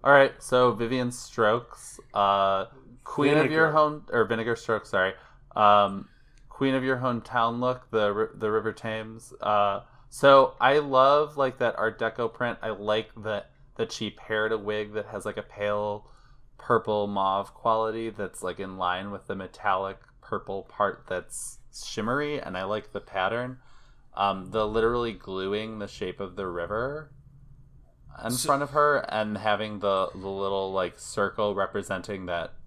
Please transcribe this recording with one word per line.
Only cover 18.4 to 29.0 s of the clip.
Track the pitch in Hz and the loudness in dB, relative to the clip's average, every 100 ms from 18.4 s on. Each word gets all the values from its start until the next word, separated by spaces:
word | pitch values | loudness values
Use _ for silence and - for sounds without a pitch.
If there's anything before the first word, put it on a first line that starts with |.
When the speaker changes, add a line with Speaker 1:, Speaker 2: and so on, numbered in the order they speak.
Speaker 1:
like, | 92 87 | -8 -8
in | 95 95 | -10 -4
line | 90 90 101 | -2 -2 -6
with | 98 - | -12 -10
the | 98 | -10
metallic | 92 - 107 95 98 98 - - | -10 -6 -2 0 -2 -8 -18 -20
purple | - 104 - 98 | -10 -8 -6 -10
part | 92 - 101 92 - | -10 -2 -2 -2 -6
that's | 92 - - - - - - | -6 -6 -14 -14 -16 -18 -16
shimmery, | - - 107 131 147 147 | -10 -6 -4 -2 -2 -6
and | - 92 | -6 -6
I | |
like | 95 107 - | -4 -6 -6
the | 101 | -12
pattern. | - 98 95 117 127 127 - - - - - | -8 -2 -2 -2 -6 -10 -20 -20 -20 -20 -18
Um, | - 101 95 92 | -2 0 0 -4
the | 110 107 | -2 0
literally | 110 113 120 120 | 2 2 2 -4
gluing | 95 - 95 95 104 110 110 | -6 -10 -6 -4 -4 -6 -10
the | 101 | -12
shape | - 92 90 | -8 -8 -8
of | 98 90 | -10 -8
the | 92 | -8
river | 87 85 104 127 147 156 - - - - - - - - _ - - | -6 -4 -4 -4 -8 -14 -20 -20 -20 -20 -20 -20 -20 -20 _ -20 -12
in | - | -6
Speaker 3:
So | 127 151 | -4 0
Speaker 1:
front | 143 | 0
of | 143 | 0
her | 143 147 143 | 2 4 2